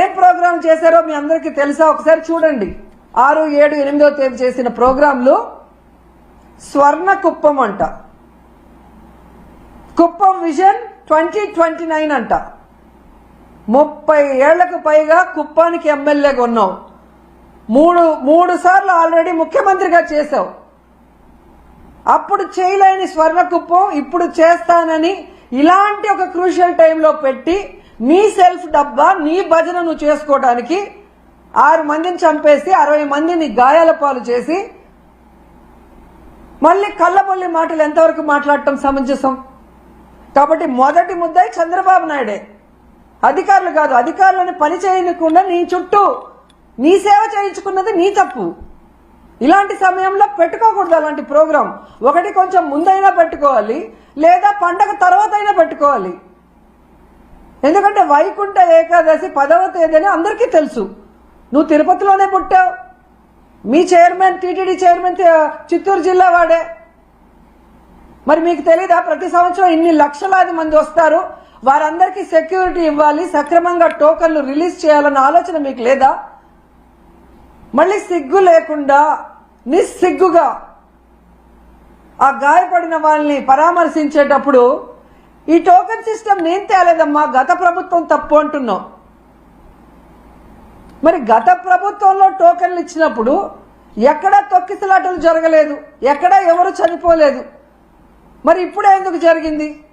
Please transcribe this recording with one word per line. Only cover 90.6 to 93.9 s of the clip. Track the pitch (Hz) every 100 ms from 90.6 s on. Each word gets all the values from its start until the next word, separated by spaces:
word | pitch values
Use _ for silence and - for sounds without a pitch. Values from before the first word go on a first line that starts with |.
| - - - - 311
మరి | 349 220
గత | 226 349 359 370
ప్రభుత్వంలో | 359 392 - 392 392 381 381
టోకెన్లు | 339 349 359 349 -
ఇచ్చినప్పుడు | 311 311 226 226 330 - - - _ _